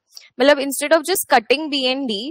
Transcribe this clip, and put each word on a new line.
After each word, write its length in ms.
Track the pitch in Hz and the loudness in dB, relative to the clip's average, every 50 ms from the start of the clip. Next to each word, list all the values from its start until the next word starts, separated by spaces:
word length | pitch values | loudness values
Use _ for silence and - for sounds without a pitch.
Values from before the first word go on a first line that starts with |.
| _ _ - - _ _ _ - | _ _ -20 -20 _ _ _ 0
मतलब, 200 | 254 277 294 277 | 2 4 4 2
instead 340 | 269 277 262 - 285 294 320 339 | 0 -4 -6 -4 0 2 2 2
of 80 | 277 330 | 2 0
just 180 | 381 - - - 277 | -4 -4 -2 2 2
cutting 360 | 247 220 - 262 277 320 302 | 2 2 2 -2 -2 -2 -4
B 160 | 277 277 254 254 262 | -4 -2 -2 -2 -2
N 120 | 277 277 240 | -2 -4 -6
D, 100 | 214 196 226 285 | -6 -6 -8 -10